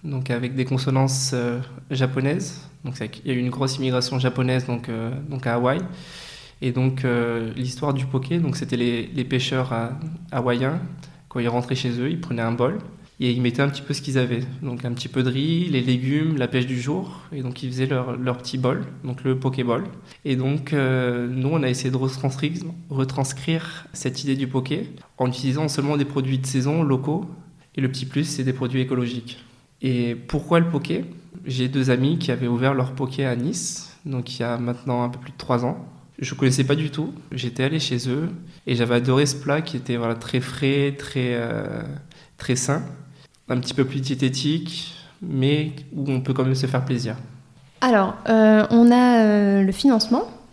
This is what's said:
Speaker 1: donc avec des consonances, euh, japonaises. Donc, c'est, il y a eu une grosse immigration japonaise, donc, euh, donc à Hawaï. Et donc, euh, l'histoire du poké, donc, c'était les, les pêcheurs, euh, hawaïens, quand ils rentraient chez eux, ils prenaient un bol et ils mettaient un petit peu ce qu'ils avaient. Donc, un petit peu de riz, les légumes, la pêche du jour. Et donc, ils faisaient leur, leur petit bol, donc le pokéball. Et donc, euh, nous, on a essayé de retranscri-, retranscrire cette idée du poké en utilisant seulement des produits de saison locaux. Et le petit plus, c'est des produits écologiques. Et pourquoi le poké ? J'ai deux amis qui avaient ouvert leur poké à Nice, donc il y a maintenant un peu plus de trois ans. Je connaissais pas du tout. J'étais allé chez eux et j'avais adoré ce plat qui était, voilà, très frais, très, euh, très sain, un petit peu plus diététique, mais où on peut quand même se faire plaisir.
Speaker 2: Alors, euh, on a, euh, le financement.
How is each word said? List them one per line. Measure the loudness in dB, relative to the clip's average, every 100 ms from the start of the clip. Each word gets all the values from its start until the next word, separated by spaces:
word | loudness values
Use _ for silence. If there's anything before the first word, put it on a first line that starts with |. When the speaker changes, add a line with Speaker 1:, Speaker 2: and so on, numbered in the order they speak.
Speaker 1:
donc | -4 -6 -2
avec | -2 -2 -2
des | 0
consonances, | 0 2 2 2 2 0 0
euh, | 0 -2 -6 -12 -6
japonaises. | 0 0 2 0 0 -4 -10 -18 -12
Donc, | -10 -8
c'est, | -8 -8 -4
il |
y |
a | -2
eu |
une | -2
grosse | -2 -2 0
immigration | 0 0 0 0
japonaise, | 0 2 2 0 0
donc, | -4 -4
euh, | -6 -4 -6 -6
donc | -4 0
à | 2
Hawaï. | 2 0 -4 -10 -16 -16 -16 -18 -20 -6
Et | -2
donc, | 2 2 2
euh, | 0 2 0 -2 -4 -4
l'histoire | -6 -2 -2 0
du | 0
poké, | -2 0 0
donc, | 0 -2
c'était | -2 0
les, | 0 0 -4
les | -4
pêcheurs, | -2 0 0 0 0
euh, | -2 -4 -6 -8 -10 -6
hawaïens, | -2 0 2 0 -2 -6 -10 -16 -20 -8
quand | -2
ils | 0
rentraient | 0 0
chez | -2 -2 -2
eux, | -2
ils | -4
prenaient | -4 -4
un | -2
bol | 0 0 0 -8 -18 -20 _
et | 0
ils | 2
mettaient | 2 2
un | 0
petit | 0
peu | -6 -6
ce |
qu'ils | 0 0
avaient. | 2 0 -4 -6
Donc, | -8 -6 -6
un |
petit | -6 -4
peu | 0
de | 0
riz, | 0 0 0 2
les | 0
légumes, | 2 0 2 0 2 0
la | 0
pêche | 0 0
du | -2
jour. | -2 -2 -4 -12 -12
Et | -8
donc, | -8 -6
ils | -6
faisaient | -2 0
leur, | 0 -2 -4
leur | -2 -4
petit | -4 0
bol, | 0 0 -4 -8
donc | -8 -4
le | 0 0
pokéball. | 0 0 0 0 -2 -10 -20 -12
Et | -2 0
donc, | 0 0 0
euh, | 2 2 2 2 0 -2
nous, | 0 0
on | 2
a | 0
essayé | 0 0
de | 0
retranscri-, | 0 0 -4 0 -4 -2 -8 -10 -6
retranscrire | -2 -2 0 -4 -4 -2 -2 -2 -12 -14
cette | -6 -6 -4
idée | -2 0
du | 0
poké | -2 -2 -4 -4 -12 -20 -2
en | -2
utilisant | 0 -2 0 0
seulement | 0 0 0
des | 0
produits | 0 0 0
de | 0
saison | 0 2 2
locaux. | 2 2 2 -2 -4 -12 -18 -20 _
Et | -2
le | -2
petit | -2 -4
plus, | -2 -2
c'est | -2
des | -2
produits | 0 0 0
écologiques. | 0 0 0 -4 -10 -18 -20 -20 _ _
Et | -2 0 0
pourquoi | -2 -4 -4 2 4
le | 4
poké ? | 0 -2 -4 -4 -12 -18 -14 -6
J'ai | -2 0
deux | 2 4
amis | 4 4 2
qui | 0
avaient | 0 0
ouvert | 2 2
leur | 2 0
poké | -2 -4 -2 -2
à | 0
Nice, | -2 -2 -6 -8 -12 -14 -6
donc | -6 -6 -4
il |
y | -4
a | -2
maintenant | -2 -4 -2 0
un | -2
peu | -4
plus | -12
de | -14
trois | 0 0
ans. | 0 -4 -10 -20 -20 -10
Je | -8
connaissais | 0 2 4
pas | 2 2
du | 0
tout. | -2 -6 -6 -10
J'étais | -8 -6 -2
allé | 0 0
chez | 0 -2 0
eux | -2 -2 -6 -14 -12 -2
et | 0
j'avais | 4 4
adoré | 4 4 4
ce | 0
plat | 0 0
qui | 0 -6
était, | -2 -2
voilà, | 0 -2
très | -2 -2
frais, | -2 -2 2 2 2 -2
très, | -6 -2 0 0
euh, | -2 -4 -4 -6 -8 -10 -14 -20 -20 _
très | -2 0
sain, | 2 0 -2 -12 -18 -20 -20 _ -4
un | -2
petit | -2 0
peu | 0
plus | 0
diététique, | -4 0 0 0 0 -2 -4 -8 -12 -14 -20 -14
mais | -6 0 2 2 0 -6 -10
où | -6 -2
on | 0
peut | 0
quand | 0 2
même | 2
se | 2
faire | 0
plaisir. | 0 -2 -2 -6 -12 -18 -20 -20 -20 -2
Speaker 2:
Alors, | 4 4 4 -2 4
euh, | 8 10 8 8
on | 8 10
a, | 10 8 8
euh, | 6 6 6 6
le | 4
financement. | 4 6 6 4 0 0 -10 -20